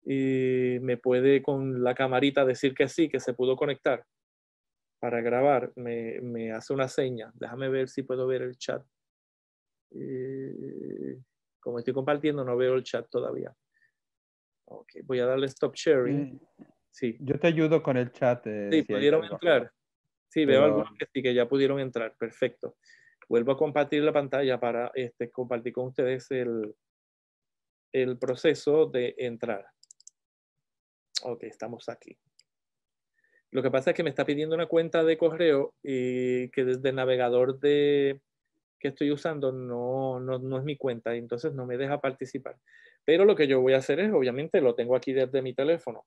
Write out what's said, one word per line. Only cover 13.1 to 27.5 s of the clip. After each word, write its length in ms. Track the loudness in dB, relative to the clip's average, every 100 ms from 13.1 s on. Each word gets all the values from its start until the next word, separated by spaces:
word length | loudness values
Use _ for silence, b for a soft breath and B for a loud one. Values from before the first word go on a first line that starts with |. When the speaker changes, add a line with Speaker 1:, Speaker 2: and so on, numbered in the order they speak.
| -4 -4 -6 -10 _ _ _ _ _ _ _ _ _ _ _
Speaker 1:
Ok, 260 | _ -20 -20 -20
voy 160 | -4 0
a 60 |
darle 220 | 0 0 -2
stop 280 | -2 -4
sharing. 580 | 0 2 4 4 -2 -4
Speaker 2:
Mm, 60 | -12 _ _ -20 _ _
Speaker 1:
Sí. 260 | -6 -6 -4
Speaker 2:
yo 200 | -4 0
te 80 | 2
ayudo 360 | 2 4 2
con 140 | 2 0
el 140 | -2
chat, 340 | 0 0 0 -4
eh, 220 | -6 0
Speaker 1:
Sí, 120 | 0
Speaker 2:
si 100 | 2
hay 40 | 2
Speaker 1:
pudieron 260 | 4 2
Speaker 2:
algo. 120 | 0
Speaker 1:
entrar. 360 | -2 4 4 2 _ _ _ _ _ _
Sí, 160 | 0
veo 160 | 6 8
Speaker 2:
Pero 40 |
Speaker 1:
algunos 320 | 6 4 -2 -8
que 80 | -6
sí, 80 | -2
que 120 | 0
ya 140 | 2 2
pudieron 320 | 2 2 0
entrar. 360 | -4 -6 -6 _
Perfecto. 600 | -10 -2 -2 -2 -14 _ b b b b 0
Vuelvo 240 | 0 2
a 60 | 0
compartir 460 | 0 0 0 2
la 80 | 2
pantalla 480 | 0 -2 -2 0 0
para, 320 | -2 -2 -4
este, 340 | -6 -8 _ -10
compartir 420 | -8 -6 -4 -6
con 160 | -6 -6
ustedes 440 | -2 -2 -2 -4
el, 440 | -4 -4 -4 -6 -12 _ _ _ _ _ _ _